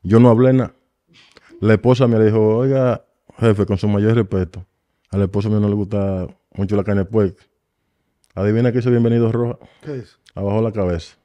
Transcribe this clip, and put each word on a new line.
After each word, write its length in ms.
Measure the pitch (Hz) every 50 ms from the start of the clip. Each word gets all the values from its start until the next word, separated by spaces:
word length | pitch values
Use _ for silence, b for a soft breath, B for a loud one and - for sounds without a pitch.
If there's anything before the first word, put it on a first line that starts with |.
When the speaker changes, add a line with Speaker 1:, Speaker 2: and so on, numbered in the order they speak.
Speaker 1:
Yo 160 | - 90 107 113
no 100 | 123 123
hablé 220 | 113 117 127 131 131
nada. 180 | 131 120 - _ _ _ _ _ _ _ _ B B B B B B B B B B
La 140 | 98 110 110
esposa 320 | 104 - 120 127 117 135 117
me 100 | 117 110 110
dijo, 140 | 107 107 110 107 107 110
"Oiga, 480 | 117 131 135 135 135 127 127 113 - _ _ _ _ _ - _ -
jefe, 280 | 113 113 104 101 101
con 100 | 98 104
su 100 | 90 - 104
mayor 260 | 104 101 104 110 113
respeto, 500 | 120 107 98 104 95 92 85 - 90 87 _ _ _ _ _ _ _ _ _
al 100 | - 98
esposo 280 | 101 92 98 104 101 110
mío 100 | 107 107
no 80 | 104 104
le 60 | 101
gusta 520 | 104 101 95 107 101 98 98 95 92 90 - - _ _ _ _
mucho 220 | - 196 185 208
la 80 | 101 95
carne 180 | 214 101 101
de 40 | 95 -
puerco". 320 | 110 110 101 90 - _ _ _ _ _ _ _ _ _ _ _ _ _ _ _ _ _ _ _ _
Adivina 380 | 92 98 104 107 117 120 123
qué 60 | 113 123
hizo 120 | 113 123
Bienvenido 400 | 123 120 117 117 117 117 117 110
Roja. 280 | 113 117 120 117 120 _ - _ _ _
Speaker 2:
¿Qué 140 | - 151 143 127
es? 200 | 107 _ _ _ _ _ _
Speaker 1:
Abajó 280 | - 98 101 101 110
la 100 | 113 113
cabeza. 440 | 104 107 95 90 87 82 - - _ _